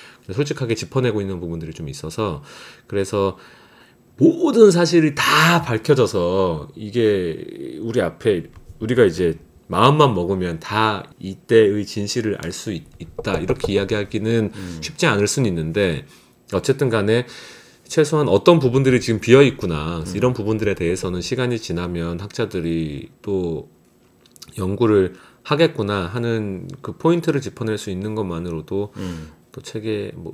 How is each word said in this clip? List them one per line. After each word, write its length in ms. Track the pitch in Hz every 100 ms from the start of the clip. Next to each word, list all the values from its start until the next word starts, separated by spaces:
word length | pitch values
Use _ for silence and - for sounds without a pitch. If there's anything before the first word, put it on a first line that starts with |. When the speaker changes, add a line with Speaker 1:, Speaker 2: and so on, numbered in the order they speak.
| - - -
Speaker 1:
솔직하게 420 | 98 143 - 120 113
짚어내고 460 | - 135 127 107
있는 180 | 98 90
부분들이 340 | 85 82 80
좀 140 | 78 76
있어서, 560 | 69 80 113 104 71 - - - - -
그래서 500 | 101 98 104 98 - - - - _ - _ _ -
모든 520 | - 339 320 233 208
사실이 420 | 170 170 170 156
다 480 | 143 - 151 165 170
밝혀져서 1080 | 127 110 - 131 104 98 87 95 92 78 - -
이게 1000 | 107 117 107 98 87 50 50 - 58 69
우리 200 | 113 113
앞에, 440 | 85 - 113 90 - - - -
우리가 260 | 110 123 101
이제 320 | 82 85 78 - - -
마음만 480 | 85 127 151 139 95
먹으면 440 | 87 95 90 82
다 480 | - 104 110 101 - -
이때의 640 | 95 92 - 113 104 104 98
진실을 500 | 107 101 123 110 95
알 80 | 82
수 220 | - 113
있-, 140 | 82 - -
있다, 400 | 85 - - 85
이렇게 360 | 92 127 -
이야기하기는 800 | 101 95 107 98 107 110 117 104 101
Speaker 2:
음. 220 | 92 82
Speaker 1:
쉽지 240 | 78 - 165
않을 220 | 101 101
수는 200 | - 117
있는데, 580 | 85 78 101 95 71 - - _ _ -
어쨌든 380 | 95 - 131 135
간에 380 | 110 101 117 123 - - - - _
최소한 440 | - - 147 156 127
어떤 300 | 98 - 165
부분들이 420 | 131 127 131 123
지금 180 | 123 110
비어 240 | - 131
있구나, 560 | 139 - 92 78 78 85
Speaker 2:
음. 160 | 85 95
Speaker 1:
이런 180 | 123
부분들에 400 | 120 104 110 104
대해서는 480 | 92 85 92 92 90
시간이 380 | 85 123 123 117
지나면 600 | - 85 87 85 85 85
학자들이 920 | 101 - 110 92 82 82 78 69 - _
또 480 | 104 95 85 78 - _ _ _ _ _ _ - - -
연구를 560 | 92 101 113 104 92 - - _
하겠구나 640 | - 147 165 - 101 101 87
하는 600 | 120 117 113 104 92 92 92
그 160 | - -
포인트를 420 | 165 170 165 143
짚어낼 380 | - - 110 104
수 140 | 104
있는 240 | 92 104 107
것만으로도 800 | 95 82 87 80 78 98 104 98
Speaker 2:
음. 320 | 92 82 78 - _
Speaker 1:
또 100 | -
책에 500 | - 110 110 104 101 -
뭐 180 | 82